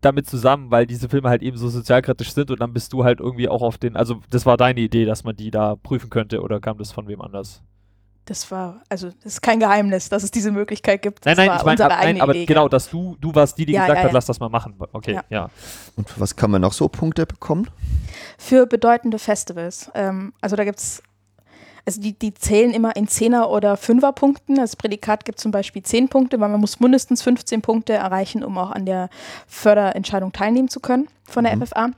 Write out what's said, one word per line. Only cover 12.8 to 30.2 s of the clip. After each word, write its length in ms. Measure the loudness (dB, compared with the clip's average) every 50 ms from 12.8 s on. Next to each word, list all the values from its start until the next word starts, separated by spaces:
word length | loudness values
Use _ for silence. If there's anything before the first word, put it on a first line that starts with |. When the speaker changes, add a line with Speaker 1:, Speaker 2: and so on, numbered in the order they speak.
| 0 0
Speaker 1:
du, 260 | -8 -8 -8 -8 -8 -6
du 160 | -8 0 4
warst 220 | 4 4 4 2
die, 80 | -4 -2
die 80 | 0 2
Speaker 2:
Ja, 80 | 2 4
Speaker 1:
gesagt 120 | 4 4
Speaker 2:
ja, 60 | 4 4
Speaker 1:
hat, 60 | 4
Speaker 2:
ja. 40 | 4
Speaker 1:
„Lass 120 | 2 2
das 120 | 2 -4 -4
mal 120 | -4 -2
machen.“ 240 | -2 -4 -4 -4 -14 -14 -16 -12 -12
Okay, 220 | -10 -6 -6 -6
Speaker 2:
Ja. 100 | -6 -6 _
Speaker 1:
ja. 200 | -6 -6 -6 -6 _ -18 -20 -20 -20 -20 -20 -16 _
Speaker 3:
Und 140 | -8 -8 -8
für 100 | -4 -6
was 160 | -6 -6 -2
kann 140 | 0 2 2
man 100 | 4 4
noch 140 | 4 2 2
so 140 | 0 -2 -2
Punkte 360 | -2 -2 -4 -2 -2 -2 -4
bekommen? 440 | -4 -6 _ -6 -4 -2 -2 -2 -6 -8 -10 -8 -4 -4 -4 -4 -4 -14 -16 -20 -20 -20
Speaker 2:
Für 300 | _ -4 4 6 6 6
bedeutende 520 | 6 2 2 4 4 4 4 2 -4 -4 -4
Festivals. 720 | -2 -2 -2 -2 -4 -10 -10 -10 -10 -10 -10 -14 -18 -12 -6
Ähm, 400 | -4 -4 -4 -4 -6 -10 -12 -12 _ -6
also 140 | -4 -2
da 80 | -2 -2
gibt's, 380 | -4 -4 -6 -10 -10 -10 -12 _ _ _ _ _ _ _ _ _ _ _ _ -20 _ _ -12 _
also 160 | -10 -8 -6 -6
die, 160 | -8 -6 _
die 160 | -6 -8 -6
zählen 380 | _ -2 2 4 4 4 4 4
immer 200 | 2 0 0 0
in 120 | -2 -4 -2
Zehner 400 | -2 0 2 2 2 2 2 2
oder 300 | 0 0 2 2 0 0
Fünfer-Punkten. 800 | 2 2 4 4 4 4 2 2 2 2 2 0 _ 0 0
Das 200 | 0 0 0 -4
Prädikat 480 | _ -6 -6 -4 -4 -2 -2 -2 -2 -2
gibt 160 | -10 -10 -6
zum 100 | -6 -2
Beispiel 320 | -2 -2 -4 -4 _ -12 -8
zehn 280 | -2 2 2 2 4
Punkte, 280 | 4 2 2 2 2 0
weil 120 | 0 2
man 100 | 2 2
muss 200 | 0 0 0 2
mindestens 420 | 4 6 6 4 4 _ -2 0 2
fünfzehn 400 | 0 0 0 -2 -4 -4 -4 0
Punkte 320 | 0 0 0 0 0 -2
erreichen, 500 | 0 0 0 -2 -2 -4 -4 -6 -8 -6
um 140 | -6 -4 -4
auch 140 | -4 -4 -4
an 120 | -6 -4
der 240 | -2 -2 -4 -4 -6 -10 -16 -18 -18 -18 -18 -20
Förderentscheidung 880 | _ -18 0 4 4 6 6 4 2 0 -4 -6 -4 -4 -4